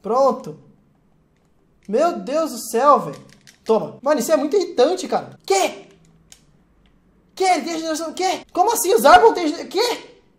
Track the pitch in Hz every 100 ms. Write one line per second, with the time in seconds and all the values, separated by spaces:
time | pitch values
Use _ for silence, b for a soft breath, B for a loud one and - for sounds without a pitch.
0 | 196 247 269 - 156 147 _ _ _ _
1 | _ _ _ _ _ _ _ _ - 214
2 | 330 233 185 302 320 226 - 226 285 247
3 | 165 - - - - _ - 220 151 -
4 | 277 302 269 311 294 403 349 - 277 359
5 | 247 196 139 - - 392 339 - - _
6 | _ _ _ - _ _ _ _ _ _
7 | _ _ _ - 370 339 302 330 320 311
8 | 320 - 370 320 - 330 403 453 349 440
9 | 262 359 440 - 320 330 254 359 480 330
10 | - _ _